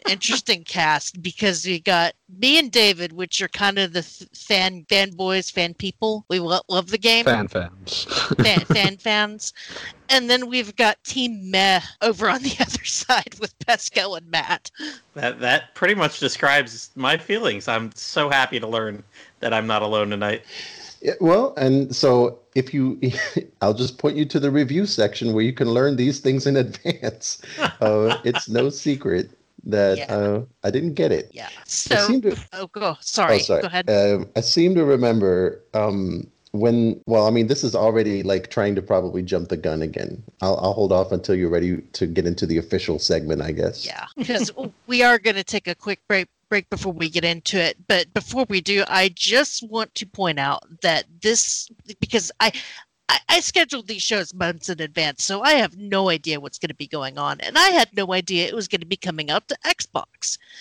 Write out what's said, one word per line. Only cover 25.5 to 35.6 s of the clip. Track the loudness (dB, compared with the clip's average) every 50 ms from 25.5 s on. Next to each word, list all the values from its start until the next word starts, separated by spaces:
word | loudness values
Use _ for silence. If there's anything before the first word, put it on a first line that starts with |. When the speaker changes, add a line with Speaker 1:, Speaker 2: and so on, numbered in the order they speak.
Speaker 4:
can | 2 0 0 2
learn | 4 4 4 2 2
these | 2 2 0 0 0
things | 0 0 0 2 2
in | 2 2
<laughs> | 2 0
advance. | 0 -6 -6 -6 -6 -4 -4 -6 -6 -6 -6 -8 -10 -10 -10 -14 -14 -6 -4 -4 -4 -2 0
Uh, | 2 2 4 4 4 2 2 0 0
it's | -2 -2 -2 -2 -2
no | 0 0 0 0
secret | -2 -2 -2 -2 -2 -2 -2 -2 0 -2 -2 -4 -10 _ _ _ _ -16 -4
that, | 0 2 4 4 4 2 0
Speaker 1:
Yeah. | -2 -2 -2
Speaker 4:
uh, | 0 0 0 0 -2 -4 -8 _ _
I | -4 -2
didn't | -2 0 -2 -2 0
get | 0 0 2
it. | 2 0 -2 -6
Speaker 1:
Yeah. | -14 -16 -16 -16
Speaker 4:
I | -16 -18 -12
Speaker 1:
So, | -8 -6 -6 -2 0 2 2 4
Speaker 4:
seem | 2 2 2
to | 2 0 -2 -2 -8 -14
Speaker 1:
oh, | -12 -12 -12 -12
go. | -8 -4 -4 -4 -4 -4
Sorry. | -8 -4 -2 0 2 4 4
Speaker 4:
Oh, | 2
sorry. | 2 2 0 0
Speaker 1:
Go | 0 -2
ahead. | -4 -2 0 2
Speaker 4:
Um, | 2 4 4 4 2 0 -2 -4 -4
I | -2
seem | -2 2 2 4 4 4 4
to | 4 4
remember, | 4 4 4 4 2 2 4 4 4 4 4 2 0 -2 -6